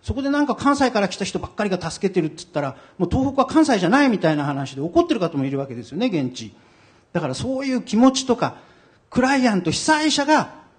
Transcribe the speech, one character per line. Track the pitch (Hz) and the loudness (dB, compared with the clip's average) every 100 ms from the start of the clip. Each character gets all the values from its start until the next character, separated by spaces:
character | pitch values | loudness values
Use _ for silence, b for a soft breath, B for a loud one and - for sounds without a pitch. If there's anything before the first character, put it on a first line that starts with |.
そ | - | -6
こ | 226 | -4
で | 277 | 0
な | 285 | 0
ん | 285 | 0
か | 226 | 2
関 | 262 285 | 2 2
西 | 262 | 2
か | 240 | 2
ら | 190 | -2
来 | - | -2
た | 190 | -6
人 | 175 | -6
ば | - | -8
っ | |
か | - | -4
り | 208 | -4
が | - 165 | -2 -6
助 | - 190 | -4 -2
け | |
て | 190 | 0
る | 156 | -2
っ | |
て | - | -4
言 | - | -8
っ | |
た | 151 | -6
ら、 | 139 131 B B | -6 -8 B B
も | 180 | -2
う | |
東 | 262 269 | 0 0
北 | 269 | 0
は | 277 | 2
関 | 302 302 | 4 4
西 | 220 | 4
じ | 165 | 4
ゃ | |
な | 262 | 4
い | 285 | 4
み | 196 | 2
た | 165 | 0
い | 151 | 0
な | |
話 | 143 139 135 135 | -2 -4 -6 -6
で | |
怒 | 151 311 | -2 0
っ | 349 | 0
て | |
る | 294 | 0
方 | 170 147 | -2 -2
も | 135 | -2
い | |
る | 135 | -2
わ | 135 | -6
け | 120 | -8
で | |
す | 113 | -10
よ | 151 | -4
ね、 | 247 | -2
現 | 175 127 - | -2 -4 -6
地。 | 110 - b b b b b | -14 -16 b b b b b
だ | 175 | -4
か | 151 | -4
ら | |
そ | 127 233 262 | -4 -4 -4
う | 277 | -2
い | |
う | 254 | -4
気 | - 208 | -2 4
持 | 262 | 4
ち | 262 - | 4 -2
と | 233 | -2
か、 | 143 - b b b b _ | -2 -6 b b b b _
ク | - | 0
ラ | 262 277 | 2 2
イ | 254 | 2
ア | |
ン | 196 | 2
ト、 | 170 | 0
被 | - | -2
災 | - 311 311 | 2 2 2
者 | 285 277 | 0 2
が | 302 185 - - | 2 2 -8 -20